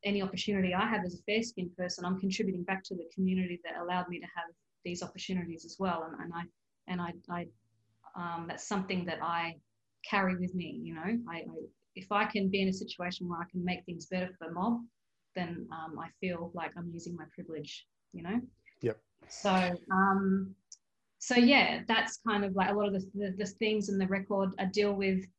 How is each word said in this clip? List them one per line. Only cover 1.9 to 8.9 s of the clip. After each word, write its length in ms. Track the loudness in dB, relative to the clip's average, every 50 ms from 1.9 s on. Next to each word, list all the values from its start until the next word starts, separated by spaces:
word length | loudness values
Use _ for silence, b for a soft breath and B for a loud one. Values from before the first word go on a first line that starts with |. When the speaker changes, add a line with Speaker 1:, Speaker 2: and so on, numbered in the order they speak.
| -4 -4 -2
Speaker 1:
I'm 140 | -2 -2 0
contributing 440 | 0 -2 0 0 0 0 0 -2 -2
back 200 | -2 -2 -4 -4
to 100 | -8 -10
the 100 | -10 -10 -10 -2
community 460 | 0 2 2 4 2 0 0 -4 -6 -8
that 160 | -10 -8 -6
allowed 280 | -4 -2 -2 -2 -2 -2
me 100 | -8 -10
to 60 | -10 -10 -10
have 100 | -10 -10 -10 -14 _ _ _ _ _ _
these 180 | -8 -6 -6 -8
opportunities 600 | -10 -10 -12 -6 -2 -2 -2 -2 -4 -8 -12 -12
as 120 | -16 -8 -4
well. 280 | -2 -2 -2 -2 -4 -8
And, 100 | -8 -10
and 120 | -10 -8 -8
I, 100 | -8 -10 -10 _ _ _ _ _ _ _
and 140 | -8 -6 -4
I, 120 | -4 -6 -8 -10 -10 -8
I, 180 | -6 -6 -6 -8 -12 _ _ _ _ _ _ _ _ _ _ -16 -10
um, 300 | -8 -6 -6 -6 -6 -6
that's 200 | -8 -8 -10 -6
something 380 | -2 -2 -2 0 0